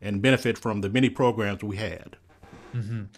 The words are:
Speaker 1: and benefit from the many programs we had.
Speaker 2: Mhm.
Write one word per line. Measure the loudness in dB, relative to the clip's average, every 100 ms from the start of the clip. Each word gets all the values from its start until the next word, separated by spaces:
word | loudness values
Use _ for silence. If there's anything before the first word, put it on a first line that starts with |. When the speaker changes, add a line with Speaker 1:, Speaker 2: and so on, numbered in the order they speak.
Speaker 1:
and | -6 0
benefit | 4 4 2 -2
from | -2 -2
the | 0
many | 2 2
programs | 4 2 2 0 -2
we | -6 -6
had. | -6 -8 -14 -20 _ _ -20 -20 -10
Speaker 2:
Mhm. | -6 -6 -6 -10